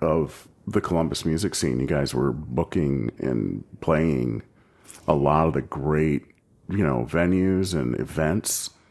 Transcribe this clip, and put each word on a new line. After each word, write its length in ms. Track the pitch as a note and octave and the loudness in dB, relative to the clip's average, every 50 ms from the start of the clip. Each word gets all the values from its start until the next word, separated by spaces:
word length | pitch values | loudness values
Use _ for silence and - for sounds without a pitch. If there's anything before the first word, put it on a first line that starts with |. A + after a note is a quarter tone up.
| - | 0
of 440 | D#2+ D#2 E2 D2+ C#2 - - - - _ _ - | 2 2 2 0 -2 -4 -12 -20 -20 _ _ -10
the 140 | - G#2+ G#2 | -2 -2 -2
Columbus 440 | - - F2+ E2 E2 D#2 D2 - - | 0 2 0 0 0 0 -2 -2 -2
music 300 | E2+ D#2 D#2+ F#2 F2+ - | -2 0 0 0 -2 -2
scene, 260 | - - D2+ B1 B1 | -2 -2 0 0 0
you 60 | C2+ | 0
guys 280 | C#2 D#2 D2 C#2+ C2+ - | 0 0 0 0 0 0
were 160 | B1+ C2 C#2 | 0 0 0
booking 800 | B1 C#2 D2+ B1+ B1 C2 E2 - - F#2+ D#2 C#2 C#2 C2+ A1 A1 - - | 0 -2 -6 -4 -2 -2 -2 0 0 0 0 2 0 0 -2 -4 -6 -4
and 460 | - C2 B1 A1+ G1+ G1+ G1+ G#1 - - - - | -4 -2 -2 -2 -2 -2 -4 -6 -10 -14 -16 -6
playing 640 | - - D#2+ D2+ D#2+ E2 D2 B1+ A#1+ B1 A1+ A1+ - - _ _ _ _ _ _ _ - - - - - | 0 2 2 2 2 2 0 0 0 -2 -4 -6 -8 -12 _ _ _ _ _ _ _ -20 -20 -10 0 0
a 60 | D#2 | 2
lot 340 | C#2+ C#2 C#2+ D2 D#2 E2 E2 | 2 4 4 4 4 4 4
of 60 | D2 | 2
the 80 | C#2 C2 | 0 -4
great, 600 | - - C#2 C2+ D2+ D2+ D2+ D#2 D#2 C#2+ - - - _ _ _ _ _ _ _ - | -4 -6 -4 -2 0 2 2 2 2 0 0 -2 -6 _ _ _ _ _ _ _ -6
you 160 | F#2+ G2+ G2 | -2 0 2
know, 220 | D2+ C2+ A#1+ A#1+ - | 2 2 0 -2 0
venues 640 | - E2 F2 F2+ F#2 F#2 F#2 F#2+ F#2+ F#2 F#2+ F#2 F2 | 2 2 2 4 4 2 2 2 2 2 0 0 0
and 240 | D#2 B1+ A#1+ B1 - | -2 0 0 -2 -2
events 720 | - - - D#2+ D#2 D#2 F2 G#2+ - - - - - - - _ _ _ | -4 -6 -2 0 0 2 2 0 0 -2 -4 -4 -6 -8 -14 _ _ _